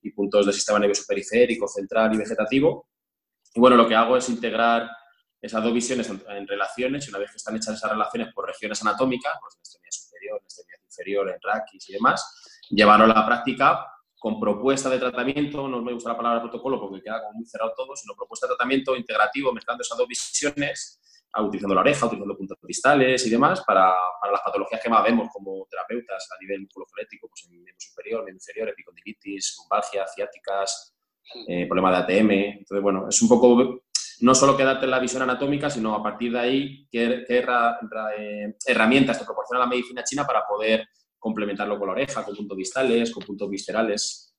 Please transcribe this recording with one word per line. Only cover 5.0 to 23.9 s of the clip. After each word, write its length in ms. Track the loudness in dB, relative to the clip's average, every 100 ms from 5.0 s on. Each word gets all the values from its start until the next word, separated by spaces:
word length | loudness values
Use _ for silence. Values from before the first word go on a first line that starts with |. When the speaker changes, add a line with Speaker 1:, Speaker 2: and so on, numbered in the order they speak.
| _ _ _ _
Speaker 1:
esas 240 | -8 -2
dos 80 | 0
visiones 360 | 0 -2 -4 -4
en, 120 | -10 -12
en 180 | -14 -8
relaciones, 600 | -4 -4 -4 -4 -4 -8
y 40 |
una 80 | -8
vez 120 | -8
que 80 | -10
están 180 | -10 -8
hechas 200 | -6 -6
esas 140 | -4
relaciones 420 | -2 -4 -4 -8
por 120 | -8 -10
regiones 340 | -8 -8 -4
anatómicas, 500 | -4 0 0 0 -4 -6
pues 140 | -12
en 60 | _
extremidad 300 | -20 _ _
superior, 480 | -16 -16 -16 -10 -10
en 60 |
extremidad 360 | _ -20 -20 -20
inferior, 460 | _ -16 -6 -4 -2
en 100 | -6
raquis 460 | -4 -4 -6 -16 -12
y 40 |
demás, 680 | 0 0 0 -6 -16 -20 -20 -4
llevarlo 380 | 4 8 10 8
a 20 |
la 180 | 6 4
práctica 600 | 0 -2 2 2 2 -4 -18 _ _
con 200 | -6 -2
propuesta 520 | -2 0 0 0 0
de 80 | 0
tratamiento, 680 | -2 -2 -4 -2 -4 -4 -6
no 140 | -6
me 140 | -6
gusta 160 | -8 -6
la 60 | -4
palabra 260 | 0 -2
protocolo 360 | -4 -8 -4 -4
porque 240 | -6 -12
queda 200 | -10 -8
como 160 | -8 -12
muy 80 | -14
cerrado 260 | -6 -6
todo, 220 | -4 -10 -10
sino 180 | -16
propuesta 320 | -16 -14 -8 -4
de 40 |
tratamiento 440 | -2 0 -2 -2
integrativo, 580 | -6 -4 0 0 0 -2
mezclando 300 | -4 -6 -8
esas 140 | -6 -4
dos 120 | -4
visiones, 920 | -4 -6 -4 -4 -2 -6 -6 -14 _ _ _ _
ah, 100 | -4
utilizando 320 | -4 -4 0
la 80 | 2
oreja, 240 | 4 2 -2
utilizando 300 | -4 -8 -8
puntos 220 | -10 -12
distales 600 | -10 0 4 4 4 2 2
y 40 |
demás, 320 | 4 4 2
para, 300 | 2 6 6